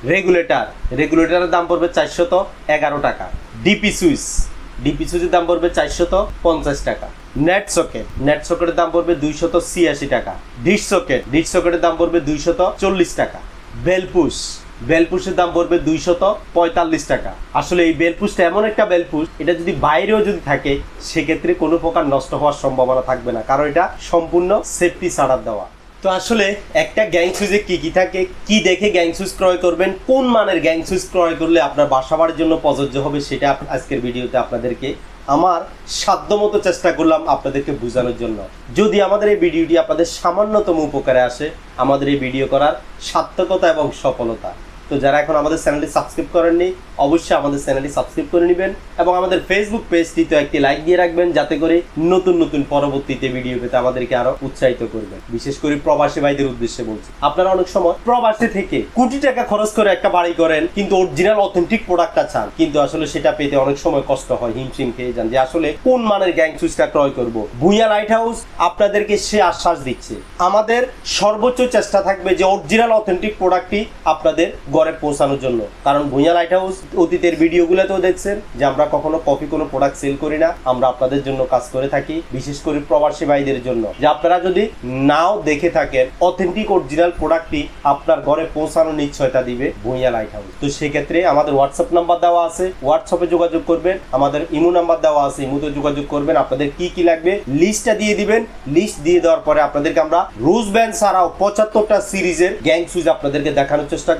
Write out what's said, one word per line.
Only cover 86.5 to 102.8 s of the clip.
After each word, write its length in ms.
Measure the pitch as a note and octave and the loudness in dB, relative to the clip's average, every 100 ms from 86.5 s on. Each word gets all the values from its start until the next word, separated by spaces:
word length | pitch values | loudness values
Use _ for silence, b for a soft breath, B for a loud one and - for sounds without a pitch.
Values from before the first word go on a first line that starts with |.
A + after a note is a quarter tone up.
| G3 G#3+ F#3 | -2 0 0
অরিজিনাল 340 | C#3 D3+ F3 E3+ | 2 2 2 2
প্রোডাক্টটি 400 | D#3 E3 - D3+ D3 - C#3+ | 0 0 0 -6 -6 -2 0
আপনার 260 | D3 - D3+ C#3+ | 0 2 0 2
ঘরে 160 | D#3 E3 D3+ | 0 0 -4
পৌঁছানোর 420 | D#3 E3 D#3+ D3+ | -2 2 0 0
নিশ্চয়তা 380 | D3 - C3+ C3 B2 | -4 0 0 0 -2
দিবে 180 | B2 C#3+ - | -4 -4 -4
ভূঁইয়া 260 | A#2 B2+ B2+ | -6 0 0
লাইট 160 | A#2 G#2+ | 0 -4
হাউস। 160 | G#2+ G2 - | -10 -14 -6
তো 60 | C#3+ C#3 | -6 -4
সেক্ষেত্রে 400 | D3+ D3 C#3+ E3+ F3+ | -2 -2 0 0 4
আমাদের 220 | D3 D3 C#3 | 2 2 2
WhatsApp 300 | C#3 - E3+ E3+ | 2 0 0 2
নাম্বার 220 | E3+ E3+ | 2 2
দেওয়া 180 | F3 E3+ E3 | 4 4 0
আছে, 160 | D#3+ F#3 F3+ C3 | -2 -4 -2 0
WhatsApp-এ 380 | D#3+ - E3+ E3+ | 0 2 -2 0
যোগাযোগ 280 | E3+ E3+ E3 D3 | 2 2 0 0
করবেন, 260 | E3 E3 F#3+ - C3 | 0 0 -2 -4 0
আমাদের 240 | C#3 D3 E3 D3+ | 0 0 -4 2
ইমো 140 | E3+ F3 | 4 4
নাম্বার 200 | E3+ E3 D#3 | 2 2 2
দেওয়া 160 | D3 C#3 | 2 0
আছে, 120 | C3+ C3+ | -2 -4
ইমোতে 220 | C#3+ D3 C#3+ | -4 -4 -2
যোগাযোগ 280 | D3 C#3 C#3+ | -2 -2 -4
করবেন। 220 | D3 C#3+ D#3 | -2 2 2
আপনাদের 260 | C#3 C3 C#3+ C#3+ | 2 -2 -4 -4
কি 80 | F3 | -6
কি 80 | F3+ E3+ | 2 2
লাগবে 220 | E3 E3 G3+ - C#3 | 4 2 -2 -2 2
লিস্টটা 340 | F#3 G#3+ A#3 G#3 | 2 2 0 0
দিয়ে 140 | G#3 G3 | 0 0
দিবেন, 220 | G3+ A3+ A3+ - C3 D3+ | 2 0 0 -12 0 0
লিস্ট 220 | G#3 - D3+ | 0 -2 2
দিয়ে 140 | F3 | 4
দেওয়ার 180 | E3+ D#3+ D3+ | 4 2 2
পরে 140 | D3+ C#3+ | 2 2
আপনাদেরকে 320 | D3 D3+ E3 D#3 | 0 0 0 2
আমরা 140 | E3 F3 - B2+ | 0 0 -2 2
রোজ 200 | A3 G#3 | 2 2
ব্যান্ড 200 | G#3+ A3+ - | 2 0 2
ছাড়াও 260 | G3+ F#3 E3+ - | 2 2 0 2
পঁচাত্তরটা 560 | G3+ G3+ G#3+ A3 G#3+ G3+ - | 0 2 0 2 2 0 0
সিরিজের 420 | G3 F3+ - F3+ G#4+ A3 | -2 -2 2 2 2 0
গ্যাং 140 | E3 | 0